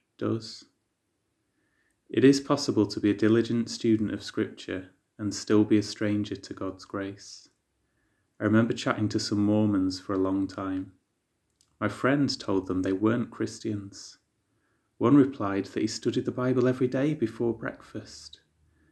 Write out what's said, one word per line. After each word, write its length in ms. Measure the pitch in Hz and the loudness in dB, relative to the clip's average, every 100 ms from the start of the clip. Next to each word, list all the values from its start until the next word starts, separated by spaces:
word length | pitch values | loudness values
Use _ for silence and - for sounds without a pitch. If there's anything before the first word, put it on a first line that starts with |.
| _ _ | _ _
does. 460 | 110 113 110 - - _ _ _ _ _ _ _ _ _ _ _ _ _ _ | -4 -4 -8 -18 -20 _ _ _ _ _ _ _ _ _ _ _ _ _ _
It 160 | - | 4
is 160 | 131 139 | 6 6
possible 460 | - 143 - 110 101 | 2 -2 2 2 2
to 120 | - | 2
be 120 | 104 | 0
a 40 | |
diligent 540 | 101 107 113 113 117 113 | 2 4 4 2 -2 -4
student 420 | - 117 110 104 | -2 2 2 0
of 100 | 104 | -4
scripture 720 | - - 110 - - 92 92 _ _ _ | -8 -6 -6 -6 -10 -10 -10 _ _ _
and 160 | 104 | -6
still 280 | 95 - 107 | -6 2 4
be 140 | 107 107 | 6 4
a 60 | |
stranger 520 | 101 - 107 104 104 | 2 -4 -2 -2 -4
to 200 | 95 - | -8 -12
God's 320 | - 95 92 - | -10 -10 -10 -10
grace. 640 | 104 98 104 - - - _ _ _ _ _ _ _ _ _ | -10 -8 -12 -18 -20 -20 _ _ _ _ _ _ _ _ _
I 40 | |
remember 280 | 107 107 117 | 2 4 2
chatting 380 | 113 135 117 107 | 0 -2 -2 -2
to 100 | 110 | -2
some 240 | - 104 | -2 0
Mormons 560 | 104 107 107 101 95 92 | 2 4 2 2 0 -4
for 140 | - | -6
a 40 | 95 | -2
long 280 | 95 98 98 | 0 0 -2
time. 480 | 98 95 92 95 _ _ _ _ _ _ _ _ _ | -6 -6 -6 -8 _ _ _ _ _ _ _ _ _
My 100 | 107 | -4
friend 520 | - 123 143 139 - | 0 0 2 2 -2
told 260 | - 95 92 | -2 -2 0
them 140 | 92 | -2
they 140 | 95 | 0
weren't 360 | 95 107 120 113 | 2 2 2 -2
Christians. 840 | - 110 - 113 104 98 - - - _ _ _ _ _ _ _ _ | -6 -8 -6 -6 -6 -8 -16 -20 -20 _ _ _ _ _ _ _ _
One 220 | 117 143 | 6 6
replied 480 | 127 - 101 98 98 | 6 2 -4 -2 -4
that 160 | - | -4
he 40 | 110 | -4
studied 380 | - 127 123 | -2 -2 -2
the 80 | 110 | -4
Bible 340 | 110 127 127 123 | -2 0 2 2
every 220 | 127 123 | 2 0
day 240 | 131 143 | 0 -2
before 400 | 151 110 - 117 | 0 -4 -2 -2
breakfast. 880 | 113 - - - 110 107 - - - _ _ _ _ _ | -2 -6 -10 -14 -14 -14 -20 -20 -20 _ _ _ _ _